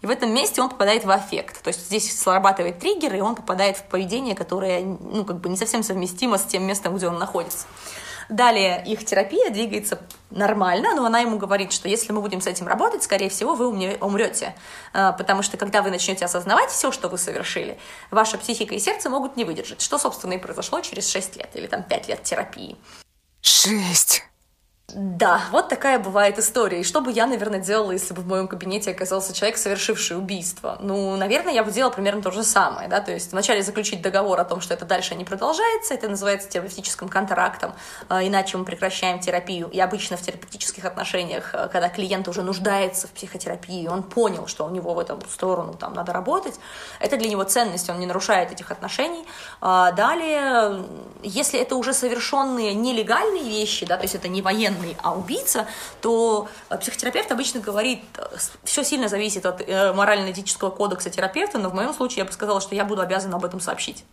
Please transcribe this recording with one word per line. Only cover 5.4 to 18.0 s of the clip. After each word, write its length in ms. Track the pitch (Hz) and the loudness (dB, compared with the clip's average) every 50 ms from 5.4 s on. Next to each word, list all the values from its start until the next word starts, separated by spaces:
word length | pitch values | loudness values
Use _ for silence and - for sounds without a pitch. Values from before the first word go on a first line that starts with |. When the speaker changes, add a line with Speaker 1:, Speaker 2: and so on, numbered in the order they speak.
Speaker 1:
бы 80 | 175 175 | -2 -2
не 80 | 180 | -2
совсем 260 | 196 226 220 - 240 214 | 0 -2 0 0 0 0
совместимо 540 | 208 196 190 180 180 180 - - 247 214 190 | 0 0 -2 -2 -4 -2 -2 0 2 2 2
с 60 | 190 | 0
тем 200 | - - 190 185 | 0 0 0 0
местом, 300 | 190 196 196 - 180 180 | 0 0 0 0 -2 -2
где 120 | 196 185 170 | 0 0 0
он 100 | 175 170 | 0 0
находится. 480 | 185 196 - 185 170 - - - - - - - - - - - - - - - - - | -4 -2 -2 -4 -4 -4 -6 -10 -10 -12 -16 -18 -16 -14 -14 -14 -12 -12 -12 -14 -10 -6
Далее 560 | 220 214 247 240 226 208 196 185 175 175 - | 2 6 6 8 8 8 6 4 4 2 -2
их 180 | 190 214 214 214 | -4 -4 -4 -2
терапия 460 | - - 190 202 202 - 370 494 381 | 2 4 4 4 4 4 4 4 4
двигается 480 | 226 196 226 220 202 208 202 - - - - - - - - _ | 4 0 -2 0 -2 -2 -2 -2 -4 -6 -8 -16 -20 -20 -20 _
нормально, 640 | 208 - 202 202 214 208 190 185 175 190 277 440 415 | -2 2 4 4 4 4 4 4 4 4 4 2 2
но 100 | 302 254 | 4 2
она 140 | 226 220 233 | 4 4 4
ему 160 | 240 233 220 214 | 4 4 0 -2
говорит, 340 | 190 190 196 202 196 190 - | 0 2 2 2 2 0 -2
что 160 | - - 180 | -2 0 0
если 240 | 202 220 - - 214 | 0 0 0 0 -2
мы 80 | 208 202 | -2 -2
будем 180 | 208 185 185 | -2 -4 -2
с 60 | 185 | -2
этим 220 | 180 180 - 180 170 | -2 -2 -2 0 0
работать, 340 | 190 214 330 453 466 392 - | 0 2 2 2 2 0 0
скорее 260 | - - 196 202 190 | 2 2 2 2 0
всего, 260 | - - 208 254 - | -2 -2 0 0 2
вы 100 | 240 240 | 2 2
умне-, 320 | 247 220 196 185 185 202 - | 0 2 0 -2 -2 -2 -2
умрете. 540 | - 202 202 202 226 180 - - - - - - - - - - - - _ | -2 0 2 2 2 2 0 -2 -4 -4 -8 -10 -18 -18 -18 -16 -18 -6 _
Э, 180 | 190 196 190 185 - | 4 4 4 4 2
потому 240 | - - 196 - 202 | 2 2 2 2 2
что, 140 | - - | -2 -2
когда 260 | - 208 202 202 208 196 | -2 -4 2 2 2 2
вы 80 | 196 | 4
начнете 340 | 190 175 175 - 190 185 180 | 0 0 0 -2 0 0 -2
осознавать 440 | 175 - 180 175 196 208 320 466 - | 0 0 -2 2 4 4 4 4 4
все, 220 | - - - 269 - | 2 0 0 0 -2
что 160 | - - 175 | -2 -4 -4
вы 100 | - 180 | -2 -2
совершили, 580 | - - 160 - - - - 175 - - - - - - - - | -4 -4 -4 -6 -6 -4 -4 -4 -6 -6 -10 -12 -14 -18 -18 -18